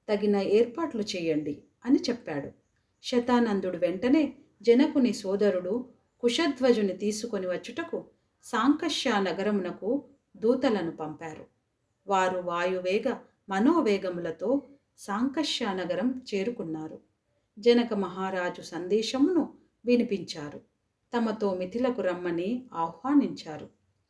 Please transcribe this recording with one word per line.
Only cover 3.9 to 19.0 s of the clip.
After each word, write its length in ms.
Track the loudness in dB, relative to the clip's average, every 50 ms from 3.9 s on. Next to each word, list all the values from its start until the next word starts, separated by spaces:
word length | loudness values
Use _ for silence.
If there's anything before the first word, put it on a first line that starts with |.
| 0 0 0 2 4 4 2 0 -2 -8 _ _ _ _
జనకుని 520 | 4 6 6 6 6 6 4 4 2 2 2
సోదరుడు 720 | 0 -2 -2 0 2 2 2 2 2 -2 -2 -4 -4 -6 -8 -14 _ _ _ _ _
కుశధ్వజుని 720 | 0 0 2 2 2 0 0 2 4 4 4 4 2 0 -2
తీసుకొని 540 | -2 -2 -4 -2 -4 -4 -6 -6 -4 -4 -4
వచ్చుటకు 560 | -4 -6 -6 -8 -8 -8 -8 -6 -8 -8 -10 -12 _ _ _ _ _ _ -10
సాంకష్య 680 | -4 -2 2 4 4 4 4 0 -2 -2 -2 0 0
నగరమునకు 920 | 2 2 2 0 0 0 0 0 0 0 0 -2 -6 -6 -4 -2 -2 -2 -4 -8 -18 _ _ _ -10 -2
దూతలను 540 | 2 2 2 2 2 2 0 0 -2 -4
పంపారు. 540 | -6 -6 -8 -8 -8 -10 -12 -12 -12 -14 -18 -20 _ _ _ _ _ _ _ _ _ _ _ -2
వారు 320 | 0 2 2 2 0 -2
వాయువేగ 760 | -2 -4 -2 -2 0 0 -2 -2 -2 0 0 0 0 -2 -4 -4 -8 -16 _ _ _ -4
మనోవేగములతో 1120 | 0 4 4 4 4 4 4 2 2 0 0 -4 -6 -6 -6 -6 -6 -4 -2 0 0 0 -2 -4 -14 -20 _ _ _ -14
సాంకష్య 680 | -8 -6 -4 -2 -2 -2 -2 -2 -2 -2 -4 -4 -4
నగరం 560 | -4 -4 -4 -4 -4 -2 -2 -2 -2 -2 -4 -6 -6 -4
చేరుకున్నారు. 640 | -4 -2 -4 -4 -6 -6 -8 -8 -8 -8 -10 -12 -16 -20 _ _ _ _ _ _ _ _ _ _ 0
జనక 340 | 4 6 6 6 4 2 0
మహారాజు 680 | -2 -4 -4 -4 -6 -6 -4 -2 -2 -4 -4 -6 -8
సందేశమును 920 | -10 -12 -10 -8 -2 0 0 0